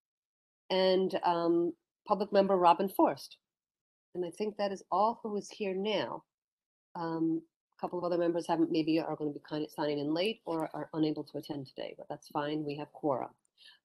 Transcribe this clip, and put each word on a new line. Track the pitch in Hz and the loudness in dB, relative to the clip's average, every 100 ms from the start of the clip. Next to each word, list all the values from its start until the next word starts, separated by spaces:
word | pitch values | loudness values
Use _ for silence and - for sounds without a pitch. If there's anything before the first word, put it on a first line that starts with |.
| _ _ _ _ _ _ _ | _ _ _ _ _ _ _
and, | 185 185 185 185 185 | 2 4 4 2 0
um, | 175 170 170 170 170 - _ _ - | 0 2 2 2 2 -2 _ _ -2
public | 202 202 | 0 2
member | 196 190 196 | 4 4 6
Robin | 180 - 196 | 6 6 2
Forst. | - 330 139 - - _ _ _ _ _ _ _ 175 | 2 2 2 -8 -20 _ _ _ _ _ _ _ -8
And | 175 | -6
I | |
think | 165 214 202 | -4 -6 -2
that | 202 | -4
is | 190 - | -4 -4
all | 175 214 240 | 2 2 2
who | 226 208 | -4 -6
is | 190 | -6
here | - 202 190 | -6 -4 -2
now. | 208 196 117 165 - _ _ _ _ _ _ 175 | 0 0 -2 -6 -12 _ _ _ _ _ _ -8
Um, | 165 165 160 160 - _ _ _ | -4 -2 0 -2 -6 _ _ _
a | |
couple | 180 175 | -8 -4
of | 175 | -2
other | 175 | 0
members | 170 170 165 | 0 0 0
haven't, | 165 160 | 0 2
maybe | 170 156 160 | 2 2 0
are | 151 156 | 0 -4
gonna | 151 | -6
be | 143 - | -6 -8
kind | 151 151 | -6 -6
of | |
signing | - 151 147 | -4 -2 -2
in | 143 | -2
late | 160 196 220 - | 0 -2 -4 -6
or | 165 156 | -4 -4
are | 151 147 | -6 -8
unable | 160 156 151 147 | 0 0 0 -6
to | 143 | -10
attend | 147 147 131 | -8 -8 -10
today, | - - - | -10 -12 -12
but | - | -12
that's | 147 - | -14 -8
fine. | 156 147 151 | -4 -4 -4
We | 147 147 | -4 -8
have | 147 | -10
quorum. | - 156 123 123 - _ _ - - | -4 -2 0 -2 -10 _ _ -20 -20